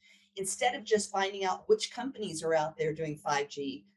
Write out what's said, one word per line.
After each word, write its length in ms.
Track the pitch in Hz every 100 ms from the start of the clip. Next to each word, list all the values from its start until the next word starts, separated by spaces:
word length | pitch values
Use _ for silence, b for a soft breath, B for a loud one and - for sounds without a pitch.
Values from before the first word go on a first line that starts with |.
| b b b 196
Instead 400 | 196 - 247 269
of 80 |
just 260 | 214 208 -
finding 340 | 196 196 202
out 240 | 185 - -
which 220 | 214 -
companies 540 | - 262 214 202 156
are 100 | 160
out 240 | 160 156 160
there 160 | 156
doing 220 | 156 160 151
five 320 | 156 143 143
G, 360 | 143 139 - _